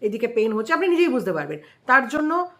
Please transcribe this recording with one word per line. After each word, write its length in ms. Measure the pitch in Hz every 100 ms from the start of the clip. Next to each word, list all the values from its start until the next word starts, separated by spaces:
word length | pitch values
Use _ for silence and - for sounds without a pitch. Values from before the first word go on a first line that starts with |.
এদিকে 260 | 214 214 226
পেইন 260 | 226 220
হচ্ছে, 200 | 214 220
আপনি 140 | 320 370
নিজেই 200 | 339 339
বুঝতে 260 | 254 190
পারবেন। 260 | 160 147 151 - _ -
তার 220 | 262 240
জন্য 400 | 302 302 339 359 -